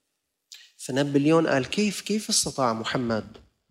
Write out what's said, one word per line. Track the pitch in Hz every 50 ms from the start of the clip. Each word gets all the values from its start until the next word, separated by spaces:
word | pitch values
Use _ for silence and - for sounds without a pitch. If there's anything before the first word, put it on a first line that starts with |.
| _ _ _ _ _ _ _ _ _ _ - - - - _ -
فنابليون | - - 127 135 143 143 143 143 143 151 160 165 160 -
قال: | 135 135 131
"كيف، | - - 202 214 208 180 -
كيف | - - 202 214 - -
استطاع | 214 - - 147 135 - 131 120 113
محمد | 113 113 - - 135 123 117 113 107 101 - - - - _ _ _ _ _